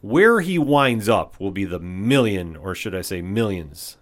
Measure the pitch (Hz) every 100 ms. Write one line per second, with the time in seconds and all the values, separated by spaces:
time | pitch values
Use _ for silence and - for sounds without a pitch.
0 | 98 131 214 233 170 180 139 143 139 117
1 | 104 110 78 - 98 95 98 87 87 92
2 | 107 139 117 98 85 78 95 92 - 92
3 | 85 92 87 104 113 95 78 71 - -